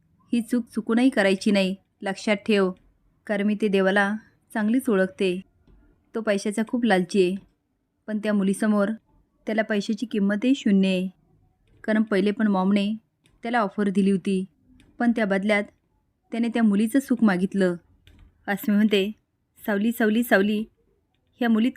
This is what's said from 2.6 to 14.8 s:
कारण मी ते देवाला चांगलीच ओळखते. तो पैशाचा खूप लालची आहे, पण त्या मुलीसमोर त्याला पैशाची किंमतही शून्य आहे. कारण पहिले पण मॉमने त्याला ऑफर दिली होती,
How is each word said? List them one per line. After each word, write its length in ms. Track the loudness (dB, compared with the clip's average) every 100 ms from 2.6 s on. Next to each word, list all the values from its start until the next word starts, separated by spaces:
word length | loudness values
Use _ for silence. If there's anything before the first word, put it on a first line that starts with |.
| 0 -2 _ _ _ _ -6
कारण 200 | -2 -2
मी 80 |
ते 140 | 0 0
देवाला 480 | 2 2 2 0 -2 -10 _ _
चांगलीच 340 | -4 -2 0 0
ओळखते. 520 | 0 0 -2 -4 -4 -8 _ _ _ _ _ _
तो 60 | -6
पैशाचा 420 | -2 -2 -2 -4 -4
खूप 160 | -2
लालची 380 | 2 2 2 0
आहे, 140 | 0 -2 -10 _ _ _ _ _ -10
पण 120 | -6
त्या 140 | -2
मुलीसमोर 560 | 0 0 0 0 2 0 -4 _ _ _ _ -6
त्याला 160 | -4
पैशाची 440 | -2 -2 -2 -6 -4
किंमतही 480 | -2 0 0 0
शून्य 340 | 0 2 4 4
आहे. 200 | 0 -4 -10 _ _ _ _ _ _
कारण 180 | -2 -2
पहिले 280 | 0 0 0
पण 160 | 0 0
मॉमने 480 | 2 2 0 0 -6 -12 _ _ _
त्याला 160 | -6 -2
ऑफर 300 | -2 -2 -2
दिली 220 | 0 2
होती, 340 | 0 0 -4 -4 _ _ -20